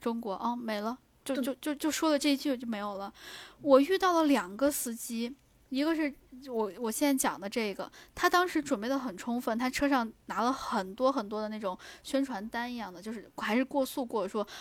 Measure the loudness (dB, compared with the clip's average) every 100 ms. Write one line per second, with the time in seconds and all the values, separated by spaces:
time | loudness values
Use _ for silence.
0 | -4 -4 -4 -4 -2 -2 -4 -4 -4 -6
1 | _ _ -4 -2 -2 -4 -4 -2 -2 2
2 | 2 4 4 2 2 -2 -4 -4 -4 -6
3 | -8 -12 -16 -16 -18 -4 8 8 8 4
4 | 6 6 6 4 2 0 0 2 -4 -6
5 | -6 -4 -4 -8 _ _ _ 0 2 2
6 | 0 -4 _ -18 -6 -2 -2 -2 -4 2
7 | 2 4 0 -4 -6 -4 -2 -4 -10 -14
8 | -18 0 4 4 4 0 -2 -2 0 -2
9 | -2 -6 -4 -2 -2 0 -2 0 2 2
10 | 0 -6 -6 0 0 0 -2 -2 -2 0
11 | 2 2 -2 -4 -4 -4 -4 -6 -10 -16
12 | -2 0 0 -4 -6 -6 -6 -6 -8 -10
13 | -10 -10 -12 -8 0 0 2 0 0 -2
14 | -2 -2 -2 -2 -4 -8